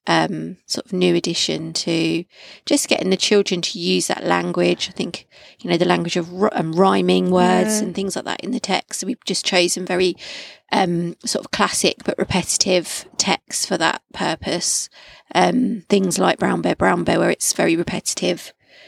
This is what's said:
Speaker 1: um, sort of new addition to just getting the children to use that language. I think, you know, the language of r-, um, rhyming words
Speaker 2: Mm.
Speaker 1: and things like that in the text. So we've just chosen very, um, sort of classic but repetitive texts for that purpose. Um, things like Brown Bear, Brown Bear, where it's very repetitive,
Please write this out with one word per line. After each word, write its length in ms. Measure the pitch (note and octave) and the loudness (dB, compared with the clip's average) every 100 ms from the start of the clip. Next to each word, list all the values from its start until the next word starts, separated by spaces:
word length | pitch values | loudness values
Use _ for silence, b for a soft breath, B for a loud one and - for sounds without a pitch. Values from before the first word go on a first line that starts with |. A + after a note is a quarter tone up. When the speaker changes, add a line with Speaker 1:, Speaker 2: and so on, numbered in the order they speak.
| - | 0
Speaker 1:
um, 500 | E3 E3 D#3 D#3+ F3+ - | 2 2 -4 -8 -12 -10
sort 200 | - - | -8 -4
of 60 | |
new 220 | F3+ F3+ E3+ | 0 2 2
addition 580 | E3+ E3 - D#3 D#3+ | 0 -2 -2 -4 -4
to 500 | E3 - E3 E3 E3 F3+ B B B - | -6 -2 0 0 -2 -6 B B B -2
just 220 | C#4+ - | 0 2
getting 220 | - F#3 | 0 2
the 60 | F#3+ | 0
children 440 | - G#3 G3 F3 | 4 2 2 -2
to 180 | - F3 | -4 -4
use 280 | F3 F#3 - | 0 0 0
that 180 | - E3+ | -4 0
language. 600 | F3 F3 F3 F3 F3 - | 0 0 0 2 0 -4
I 40 | |
think, 340 | - G#3+ - _ B B B | -6 -6 -6 _ B B B
you 80 | F3+ | -2
know, 80 | E3+ | 0
the 80 | F3 | 2
language 320 | F3 E3+ F3+ | 2 0 -2
of 160 | E3+ F3+ | -4 0
r-, 100 | G#3 | 0
um, 200 | - D#3+ | 0 -2
rhyming 560 | D#3+ F#3+ G3 F3+ F#3 F3+ | 4 4 4 4 2 4
words 500 | F3+ F3+ F#3 G#3+ G#3+ | 4 4 4 2 0
Speaker 2:
Mm. 40 | |
Speaker 1:
and 120 | G#3+ F3 | -2 -4
things 200 | G3 - | -4 -4
like 100 | - | -6
that 160 | - | -8
in 100 | - | -6
the 80 | B3+ | -6
text. 400 | - F#3 - - | -2 -2 -2 -8
So 60 | F#3+ | -6
we've 160 | B3 - | -6 -4
just 200 | F#3 - | -4 0
chosen 400 | F#3 F3 F3+ F3+ | 2 2 0 -2
very, 300 | F3+ F#3 - B B B B B | 2 2 0 B B B B B
um, 440 | G#3+ F3+ E3+ E3+ - A#3 | 0 2 0 -2 -6 -6
sort 200 | - - | -6 -4
of 60 | |
classic 460 | - F#3+ - F3+ - | -2 0 2 0 0
but 140 | - - | -4 -2
repetitive 880 | - F#3 - - F#3+ F3+ - - - - | 0 -2 0 -2 2 2 0 -10 -10 -4
texts 480 | G3 - - - - | -2 -2 -4 -6 -4
for 120 | - | 0
that 240 | D#3+ - _ | 0 -2 _
purpose. 760 | - F3 D#3+ - E3+ - - - B B B B | -6 -4 -4 -4 -2 -2 -4 -6 B B B B
Um, 500 | F3+ F3+ B3 G3 A3 - | 2 2 2 0 -2 2
things 280 | G3+ F#3+ F3 | 2 2 2
like 200 | F3+ - | 0 2
Brown 220 | F#3 E3+ | 0 0
Bear, 140 | E3 - | -2 0
Brown 280 | F#3+ F3 | 2 2
Bear, 160 | E3 E3 | 2 2
where 100 | F3 | 2
it's 240 | - - | 0 -2
very 220 | - E3+ E3 | 0 2 2
repetitive, 800 | E3+ F#3 - - F3+ F3 - _ b b | -2 -4 -6 -4 -2 -4 -8 _ b b